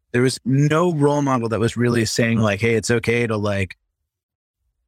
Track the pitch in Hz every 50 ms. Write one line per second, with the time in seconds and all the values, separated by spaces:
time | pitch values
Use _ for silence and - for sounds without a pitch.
0 | _ _ - 120 127 131 - - - - 131 139 147 147 151 160 180 180 165 147
1 | 143 147 147 147 143 135 131 123 117 110 113 98 113 113 - 117 120 123 117 117
2 | 113 107 - - 117 113 113 117 110 104 101 101 117 117 117 110 - - 120 113
3 | - 117 117 120 120 110 110 104 101 104 101 98 98 92 - - _ _ _ _
4 | _ _ _ _ _ _ _ _ _ _ _ _ _ _ _ _ _